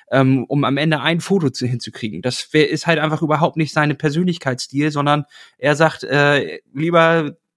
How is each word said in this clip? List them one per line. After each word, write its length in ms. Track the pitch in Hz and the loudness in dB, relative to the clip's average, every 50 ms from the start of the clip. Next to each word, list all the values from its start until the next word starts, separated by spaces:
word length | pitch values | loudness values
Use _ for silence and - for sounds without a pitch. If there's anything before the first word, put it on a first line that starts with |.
| _ - | _ -2
ähm, 340 | 120 135 135 131 135 131 113 - | 2 2 4 4 4 2 0 0
um 160 | 135 147 127 | -2 0 0
am 120 | 120 135 | 0 0
Ende 240 | 139 151 160 156 139 | 0 0 0 0 0
ein 200 | 120 156 170 175 | 0 -2 -2 -2
Foto 300 | - - 196 196 160 135 | -2 0 0 0 0 0
zu, 140 | - - 127 | -2 -2 -4
hinzukriegen. 560 | 120 127 117 - 110 - - - 107 98 85 | -4 -4 -6 -8 -10 -12 -8 -8 -8 -6 -4
Das 300 | - 127 - - - - | -6 -4 -4 -6 -6 -2
wär, 160 | - 156 151 - | 2 2 2 2
ist 200 | 160 143 - 170 | 0 -2 -2 0
halt 100 | 165 151 | 0 0
einfach 240 | 151 156 156 147 | 0 -2 -2 -2
überhaupt 340 | 165 147 151 147 165 - - | 0 0 0 2 0 0 0
nicht 160 | 160 156 139 | -2 -4 -2
seine 220 | - 160 151 151 143 | 0 0 0 0 0
Persönlichkeitsstil, 960 | - 151 151 143 165 185 180 170 - - 135 123 123 - - - 143 147 151 | 0 -2 -2 0 0 0 -2 -2 -2 -4 -6 -4 -6 -6 -6 -2 -2 -2 0
sondern 360 | 143 143 143 147 147 151 143 _ _ - - - _ - | 0 0 0 2 2 0 -2 _ _ -20 -20 -20 _ -4
er 180 | 127 143 151 | 0 0 2
sagt, 260 | 139 165 156 - - | 4 2 2 0 -2
äh, 560 | - - 135 147 143 143 147 139 101 78 80 - _ _ - | -6 -2 0 2 4 4 4 2 0 -2 -8 -14 _ _ -8
lieber 640 | 135 160 170 170 170 165 165 165 165 156 143 - _ _ _ _ | -4 -2 2 4 4 4 4 4 2 0 -2 -8 _ _ _ _